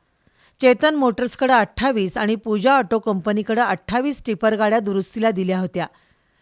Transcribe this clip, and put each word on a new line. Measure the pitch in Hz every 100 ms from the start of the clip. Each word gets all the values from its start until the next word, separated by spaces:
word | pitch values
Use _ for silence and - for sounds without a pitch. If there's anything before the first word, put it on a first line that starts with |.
| _ _ _ _ _ -
चेतन | 262 247 302
मोटर्सकडे | 302 254 226 247 - 254
अठ्ठावीस | 247 202 - 262 220 190 220
आणि | 214
पूजा | 220 226 208 240
ऑटो | 269 196 226
कंपनीकडे | 220 196 185 208 208 226
अठ्ठावीस | 226 185 - 233 285 262 -
टिपर | 208 220
गाड्या | 214 214 226
दुरुस्तीला | 202 196 185 226 226
दिल्या | 190 185 185
होत्या. | 185 175 156 _ _ _ _ _